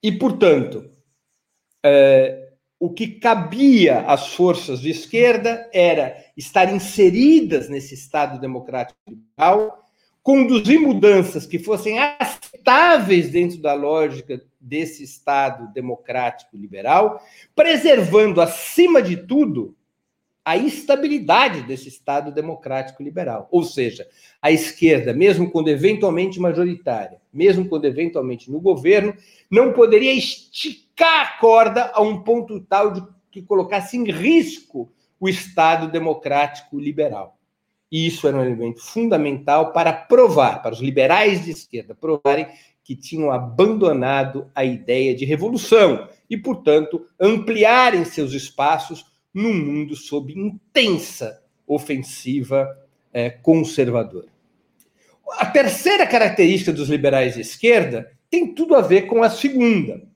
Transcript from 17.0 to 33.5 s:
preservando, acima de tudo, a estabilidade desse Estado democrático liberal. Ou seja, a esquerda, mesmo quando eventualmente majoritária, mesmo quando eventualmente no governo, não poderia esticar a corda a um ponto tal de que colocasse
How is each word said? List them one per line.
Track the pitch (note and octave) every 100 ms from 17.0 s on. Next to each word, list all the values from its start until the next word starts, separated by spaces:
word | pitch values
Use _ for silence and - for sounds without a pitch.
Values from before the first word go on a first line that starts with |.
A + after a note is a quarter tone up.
| G#3 G#3+ _ _ _ -
preservando, | D#4+ D#4 E4 B3+ F3 G3 G#3+ E3+
acima | E3 - - - F4 D#4+
de | G3 F3
tudo, | - C4+ C4+ C#3+ G#2 _ _ _ _ _ _ _
a | - E3+
estabilidade | C4+ - - C#4 D4 D4 D#3+ F#3 C4+ E3+
desse | A#2+ C3 -
Estado | - - C#3 D3
democrático | D3 D#3 D#3+ - C3+ C3 -
liberal. | D3 E3 F3 A2 G2
Ou | F3
seja, | D#3+ - A#2+ - - _ _ _
a | D3
esquerda, | D#3+ - - E3 C#3+ A2+
mesmo | C3 F#3+ F3 F3
quando | E3+ D#3
eventualmente | C#3+ F3 G#3+ G3 E3 F#3+ F#3
majoritária, | F3+ D#3+ F3+ F3 - A2+ G2 - _
mesmo | C3+ F#3 F#3 F#3
quando | E3 D3
eventualmente | B2+ E3 E3 B2+ A#2+ -
no | C#3+
governo, | F3+ D#3 C#3 G#3 G3+ G3+ _ _ _
não | G3+ B3+
poderia | A#3+ A3+ G#3+ C4
esticar | C4 - - _ - D#4 - _ - E4 D#4+
a | C4+ -
corda | A3+ A3+ A3+ G#3+ A#3
a | G#3+
um | G#3+ G3+
ponto | G3 A#3 A3+ G#3
tal | F#3 G3 G#3
de | F#3+ F3+ _ _
que | -
colocasse | F#3